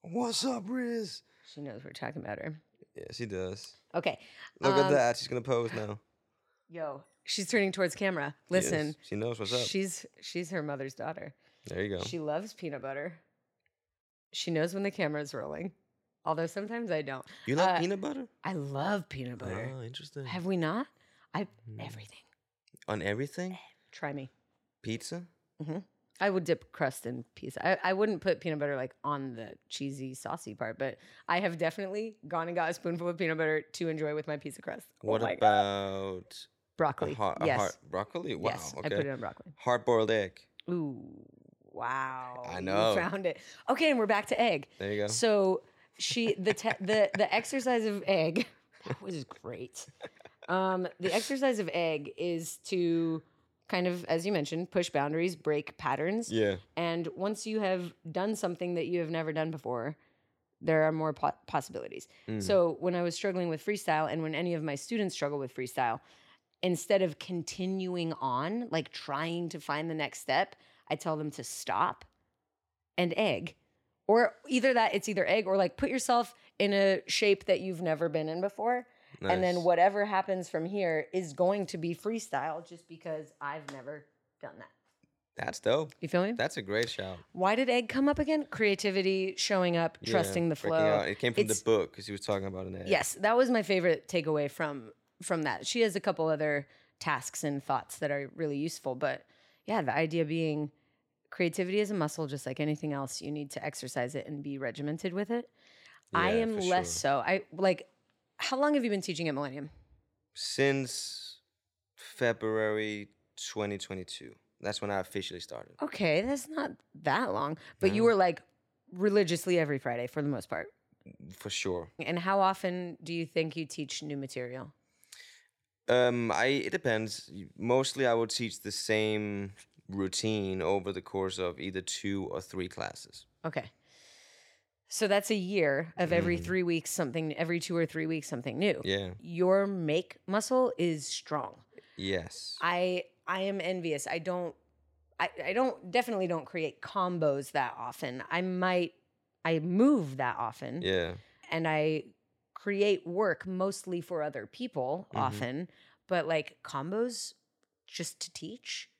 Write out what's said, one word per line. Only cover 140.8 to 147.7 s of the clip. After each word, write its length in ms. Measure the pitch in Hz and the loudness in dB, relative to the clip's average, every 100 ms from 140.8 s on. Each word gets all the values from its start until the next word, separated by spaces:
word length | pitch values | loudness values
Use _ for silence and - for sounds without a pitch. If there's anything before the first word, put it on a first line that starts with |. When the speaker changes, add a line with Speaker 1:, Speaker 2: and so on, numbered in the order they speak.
| 175 156 139 | 0 0 -4
Speaker 2:
strong. 480 | - - 151 110 - _ - _ - | -8 -4 -4 -4 -12 _ -20 _ -6
Speaker 1:
Yes. 600 | 95 92 85 - - - | 0 0 -2 -10 -12 -2
Speaker 2:
I, 440 | 165 180 180 180 - _ - | 0 2 2 0 -4 _ -4
I 140 | 185 | -2
am 180 | 196 196 | -2 -2
envious. 440 | 170 185 165 143 - | -2 -2 -2 -2 -2
I 120 | 170 | -4
don't, 340 | 165 180 170 - _ _ _ _ _ - | -4 -4 -6 -10 _ _ _ _ _ -4
I, 100 | - - | -4 -2
I 100 | 139 | -2
don't, 380 | 202 262 - 185 | 0 0 -2 -2
definitely 360 | 226 240 208 185 | 0 0 0 0
don't 180 | 170 135 | -2 -4
create 360 | 175 156 - | -4 -4 -4
combos 680 | - 202 180 175 156 139 139 | -6 0 0 2 2 2 0
that 220 | 143 123 | -2 -2